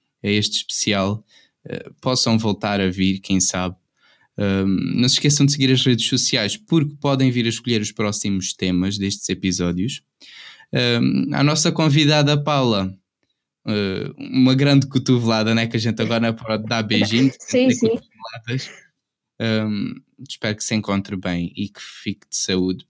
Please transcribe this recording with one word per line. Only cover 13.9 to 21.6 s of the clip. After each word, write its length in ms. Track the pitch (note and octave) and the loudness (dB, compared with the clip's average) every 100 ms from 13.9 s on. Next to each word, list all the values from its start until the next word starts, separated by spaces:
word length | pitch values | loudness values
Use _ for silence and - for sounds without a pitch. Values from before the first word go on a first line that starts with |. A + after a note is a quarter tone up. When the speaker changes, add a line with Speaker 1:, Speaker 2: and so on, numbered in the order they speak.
| F#2+ F#2+ - | -4 -6 -10
Speaker 1:
uma 360 | - C3 B2+ C3 | -4 2 4 4
grande 320 | C#3+ C#3 C3+ | 6 4 4
cotovelada, 680 | C3 - B2 A#2 A2+ A2 A2+ | -2 2 2 2 0 2 2
né? 120 | A2+ | 0
Que 100 | A#2 | -2
a 20 | |
gente 220 | A2+ A2 | -2 -2
agora 300 | A2 A#2 A#2 | 0 0 0
pode 320 | A2+ A2+ A2 A2 | -2 -4 -6 -2
dar 180 | A#2 | -4
beijinhos, 520 | G#2+ G#2+ G#2 A2+ C3+ - | 0 0 2 2 2 0
Speaker 2:
<laughs> 60 | |
Sim, 260 | - B3+ C4 | -2 2 2
Speaker 1:
dar 60 | |
Speaker 2:
sim. 140 | A#3 A3 | 4 2
Speaker 1:
cotoveladas. 800 | A#3 - _ - A#2+ A#2 B2+ - - _ _ _ _ _ _ | 0 -6 _ -18 -16 -8 -6 -8 -16 _ _ _ _ _ _
Hum, 540 | A2+ A2 A2 G#2 - - _ _ B2+ | -2 0 0 -2 -4 -8 _ _ -16
espero 260 | - A#2 G#2 | -8 -6 -4
que 80 | |
se 120 | - A2 | -2 -4
encontre 400 | G#2 G2+ G2 G2+ | 0 -2 -2 -6
bem 340 | F#2 F2 F2 | -4 -4 -4
e 120 | - | -6